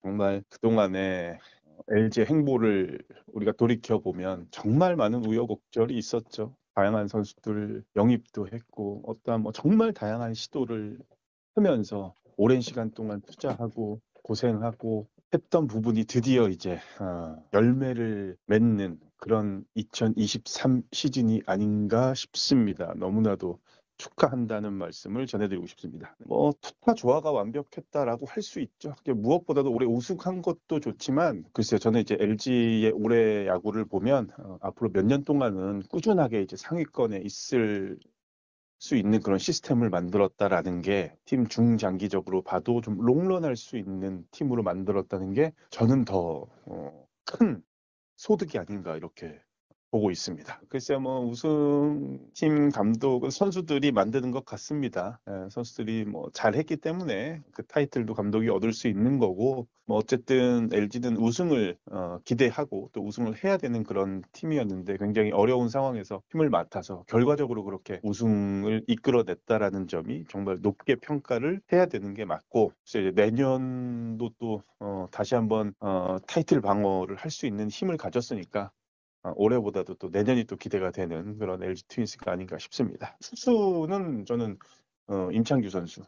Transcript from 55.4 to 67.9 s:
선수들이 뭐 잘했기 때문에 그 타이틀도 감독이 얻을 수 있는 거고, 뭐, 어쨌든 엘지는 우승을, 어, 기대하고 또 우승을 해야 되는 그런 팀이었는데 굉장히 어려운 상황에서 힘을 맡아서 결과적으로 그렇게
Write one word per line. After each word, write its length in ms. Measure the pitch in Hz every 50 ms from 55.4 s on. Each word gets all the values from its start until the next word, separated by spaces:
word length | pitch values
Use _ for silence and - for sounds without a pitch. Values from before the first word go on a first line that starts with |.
| 92 95
선수들이 560 | - - 120 - - - 113 107 113 113 107
뭐 240 | 104 98 82 73 -
잘했기 460 | - - - 113 104 135 156 160 160
때문에 640 | 147 - 160 160 180 185 156 110 95 117 151 165 160 143 _
그 140 | _ - 135
타이틀도 480 | _ - 151 143 139 - 131 113 107 110
감독이 340 | - 104 104 104 110 110
얻을 240 | 113 101 95 101 113
수 160 | 110 - -
있는 320 | 123 101 98 110 127 139 135
거고, 480 | 120 95 92 92 113 131 131 127 117 _ _ _ _
뭐, 120 | - 107
어쨌든 720 | 107 110 - 131 123 120 - 135 127 123 123 123 120 113 110
엘지는 460 | - 104 107 104 - 123 123 123 117
우승을, 600 | 101 113 117 120 113 180 175 151 123 107 90 87 _ _ -
어, 280 | 98 98 90 85 87 87 -
기대하고 640 | - 123 117 131 120 - - 147 139 - 95 - - _
또 100 | 110 95
우승을 400 | 104 104 - - 110 110 - -
해야 140 | 190 196
되는 260 | 185 156 131 120 117 107
그런 380 | - 95 98 98 98 95 95 - _
팀이었는데 640 | _ - - 160 156 143 120 101 95 92 90 92 98
굉장히 380 | 90 101 104 104 110 107 107 -
어려운 340 | 98 101 120 127 123 123
상황에서 540 | 117 117 135 135 135 127 110 95 - 104 95 _ _
힘을 180 | - 160 156 143
맡아서 540 | 113 85 85 - - 101 90 - 98 90 90
결과적으로 580 | - - 113 123 139 147 147 147 120 120 107 98
그렇게 340 | 101 98 92 _ -